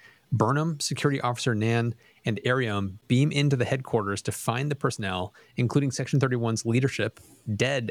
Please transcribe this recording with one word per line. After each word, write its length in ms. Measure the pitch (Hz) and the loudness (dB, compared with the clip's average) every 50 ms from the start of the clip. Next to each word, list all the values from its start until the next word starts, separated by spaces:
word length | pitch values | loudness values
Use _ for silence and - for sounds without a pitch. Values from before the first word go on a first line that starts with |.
| - - - _ _ - | -20 -20 -20 _ _ -4
Burnham, 480 | - 107 107 117 139 151 156 170 156 143 | 2 2 4 4 4 2 0 -2 -2 -4
Security 400 | - - 139 - - 143 139 135 | -6 -6 -4 0 0 0 0 0
Officer 340 | - 123 120 - - 127 113 | -2 -4 -4 -2 -2 -2 0
Nan, 400 | 104 110 113 117 117 117 120 113 _ _ - _ _ - | 2 0 2 2 0 0 -2 -4 _ _ -20 _ _ -4
and 160 | 120 104 98 - | -4 -4 -2 0
Airiam 520 | 123 127 135 123 110 101 101 98 95 92 - _ - | 0 0 2 0 0 0 -2 -2 -4 -6 -10 _ 0
beam 220 | 123 127 143 151 | 2 4 4 4
into 220 | 143 143 143 143 139 | 2 2 2 2 2
the 100 | 123 113 | 2 0
headquarters 560 | - 131 131 127 - - 110 101 101 98 - | 0 -2 -4 -4 -2 -2 0 0 0 -4 -2
to 100 | - 104 | -4 -6
find 380 | - - - 110 113 127 143 147 | -6 -2 -2 -2 -2 -2 -2 -4
the 40 | 139 | -4
personnel, 580 | - - 127 - - 104 95 92 92 92 - _ - - _ - | -2 -2 -2 -2 -2 -4 -4 -2 -4 -4 -6 _ -18 -20 _ -2
including 340 | - 123 113 - 143 143 131 | -2 0 2 2 2 2 2
Section 300 | - - 127 - - 135 | -2 -4 -4 2 2 2
thirty-one's 440 | 143 127 127 117 117 113 110 107 - | 4 4 2 0 0 0 0 0 0
leadership, 540 | 113 113 127 135 131 - - 104 113 _ - - - - _ - - 104 | 2 2 2 2 2 0 0 -2 -4 _ -10 -20 -20 -20 _ -6 -4 0
dead 340 | 101 123 131 143 131 117 104 | 0 2 0 2 -2 -2 -4